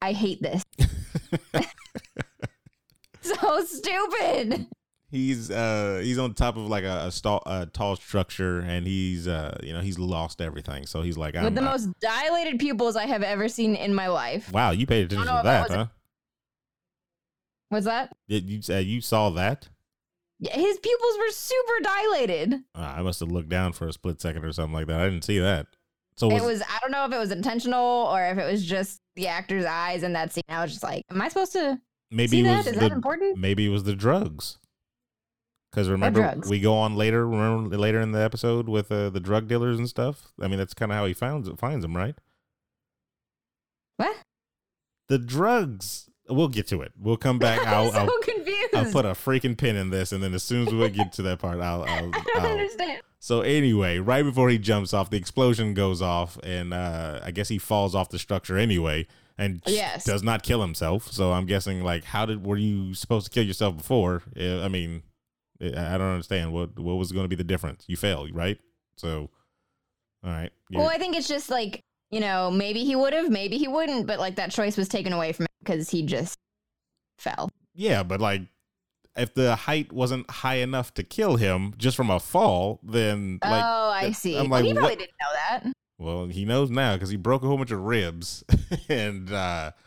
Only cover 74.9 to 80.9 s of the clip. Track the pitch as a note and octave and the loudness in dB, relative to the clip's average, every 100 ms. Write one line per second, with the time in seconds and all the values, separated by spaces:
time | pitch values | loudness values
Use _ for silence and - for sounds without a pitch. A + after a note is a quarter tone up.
74.9 | G#3+ F#3+ F3 D#3+ D#3+ E3 - - D#3+ D#3 | -2 -2 -2 -2 -2 -4 -6 -4 -4 -2
75.9 | E3+ D3+ B2+ E3+ - _ _ _ _ _ | -2 0 -2 -4 -8 _ _ _ _ _
76.9 | _ _ _ - - - - _ E3+ G#3+ | _ _ _ -6 -4 -6 -8 _ -4 0
77.9 | G#2+ F2+ F#2+ G#2+ G2 F2+ _ _ _ _ | 2 2 0 2 0 -4 _ _ _ _
78.9 | _ _ - A#2+ - B2+ A2 - D#3 D3 | _ _ -4 -2 2 2 2 0 -2 -2
79.9 | B2 B2+ C3 - - C3 C3 B2 C3 B2 | -2 0 -2 -6 -4 -2 0 0 -2 -4